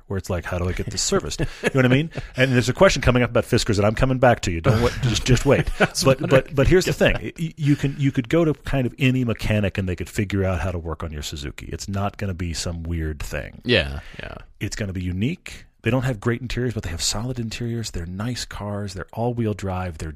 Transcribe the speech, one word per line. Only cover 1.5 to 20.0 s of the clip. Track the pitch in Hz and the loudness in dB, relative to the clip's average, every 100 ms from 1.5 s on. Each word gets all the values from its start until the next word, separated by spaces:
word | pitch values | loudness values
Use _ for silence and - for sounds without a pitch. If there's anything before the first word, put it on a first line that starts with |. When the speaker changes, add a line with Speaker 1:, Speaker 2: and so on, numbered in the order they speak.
| - | -2
Speaker 1:
You | 240 | 0
know | 135 | 4
what | 127 | 4
I | |
mean? | 131 160 - - - | 4 2 -8 -8 0
And | 135 | 4
there's | 123 113 | 4 2
a | |
question | - 196 143 | 6 4 6
coming | 131 123 | 4 4
up | 123 | 4
about | 117 - | 2 2
Fiskers, | 117 - 101 | 2 2 2
and | 104 | 2
I'm | 113 | 2
coming | 131 127 | 2 6
back | 127 113 | 6 4
to | - | 0
you. | 82 | 0
Don't | 131 110 | 2 4
wa-, | 120 | 2
Speaker 2:
<laughs> | - | 2
Speaker 1:
just, | 127 110 - | 0 0 4
just | 120 139 | 4 6
wait. | 113 - - | 4 2 0
Speaker 2:
That's | - - | 0 2
Speaker 1:
But, | 135 135 | 2 2
Speaker 2:
what | 170 | 4
I | 131 | 4
Speaker 1:
but, | - | 4
but | 139 131 | 2 6
here's | 180 | 6
the | - | 4
Speaker 2:
get | - | 2
Speaker 1:
thing. | 160 - 110 - | 2 2 -4 -6
Y-, | 165 - | -8 -2
you | 147 143 | 2 2
can, | 139 143 | 0 0
you | 139 | 0
could | 135 117 | 0 0
go | 160 | 2
to | 156 | 2
kind | 139 - 139 120 | 0 -2 0 0
of | - | 2
any | 131 127 | 2 2
mechanic, | 120 107 - 107 98 - | 0 -2 0 2 2 -2
and | 92 | -4
they | 87 | -4
could | 87 | -4
figure | - 98 98 | -4 0 0
out | 95 87 | 0 0
how | 92 | -2
to | 87 | -4
work | 82 78 | -6 -6
on | 80 | -8
your | 76 | -8
Suzuki. | - 76 69 - - | -10 -8 -10 -12 -12
It's | - - | -10 -6
not | 98 101 - | -4 -4 -4
gonna | 98 | -6
be | 87 87 | -4 -6
some | 78 90 85 | -4 -6 -6
weird | 82 82 78 71 | -4 -4 -4 -4
thing. | - 76 - - | -6 -6 -8 -8
Speaker 2:
Yeah, | 120 107 69 69 - - | 2 2 2 -6 -12 -14
yeah. | - - - - | -14 -14 -18 -8
Speaker 1:
It's | 104 - | -8 -4
gonna | 98 | -4
be | 92 | -4
unique. | 90 92 120 185 - - - _ | -4 0 -2 -2 -10 -18 -20 _
They | 113 | 0
don't | 254 | 0
have | 135 107 | 0 -2
great | 120 120 | -2 -2
interiors, | 120 120 123 | -4 -2 -2
but | 107 | -4
they | 87 | -6
have | 82 | -4
solid | - 117 123 123 | -2 -2 -4 -6
interiors. | 113 - 120 117 110 | -6 -6 -6 -4 -6
They're | 90 85 | -8 -8
nice | 92 117 120 | -6 -6 -6
cars. | - - 104 101 101 92 | -8 -8 -6 -6 -6 -10
They're | - | -10
all-wheel | - 120 120 110 | -4 -4 0 -2
drive. | 101 95 90 92 | -2 -4 -4 -6
They're | 80 | -8